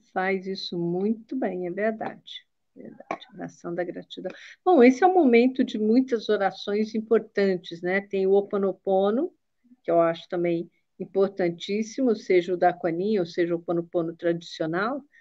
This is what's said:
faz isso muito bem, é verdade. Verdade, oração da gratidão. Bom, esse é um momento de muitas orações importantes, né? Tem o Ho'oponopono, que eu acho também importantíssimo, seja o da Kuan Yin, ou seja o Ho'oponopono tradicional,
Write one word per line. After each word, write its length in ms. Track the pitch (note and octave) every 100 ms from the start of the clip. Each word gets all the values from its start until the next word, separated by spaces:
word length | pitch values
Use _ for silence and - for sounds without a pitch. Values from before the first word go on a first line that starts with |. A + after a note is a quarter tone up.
| _
faz 340 | F#3+ F#3+ F#3+ F#3+
isso 320 | F#3+ - F3+
muito 560 | E3+ F3+ G3+ A3+ -
bem, 320 | C4 A3+ F#3 F3+
é 40 |
verdade. 760 | G3 A3 A3 - A3+ - - - _ _ -
Verdade, 500 | - - - - -
oração 400 | F3+ E3 - F3+
da 80 | F3
gratidão. 480 | F3 F3 - - F3+ - - -
Bom, 180 | F#4 E4
esse 200 | B3 B3+
é 40 | F4+
um 80 |
momento 500 | F#4 C4+ A#3 B3+ B3+
de 140 | B3 G#3+
muitas 500 | G#3+ A#3+ C4 A3+ G#3
orações 680 | G#3 F#3+ F#3+ - G#3 G#3+
importantes, 840 | A3 A3 A3 A3 - G3 F3+ F3 E3+
né? 200 | F3 G3
Tem 260 | G3+ G3 F#3+
o 60 |
Ho'oponopono, 1000 | G3 G3+ G#3 G3 F#3 G3 F#3+ G3+ A3+ F4+ - _ _ _ _
que 80 | -
eu 100 | E3+
acho 280 | E3 E3+ -
também 420 | F3 F3 E3 E3+ _ _ -
importantíssimo, 1160 | F3+ F#3+ G3 G3+ F3 E3+ - G#3 G#3+ - B3+
seja 400 | A3 - F#3 F3
o 20 | F3
da 160 | F3+
Kuan 200 | F3 F3
Yin, 260 | E3 G3+ G#3
ou 60 | F3
seja 280 | F#3 E3+
o 40 | E3+
Ho'oponopono 560 | E3+ E3+ E3+ F3+ E3
tradicional, 880 | E3 E3+ E3+ - - D#3+ E3+ A3 C#4 - _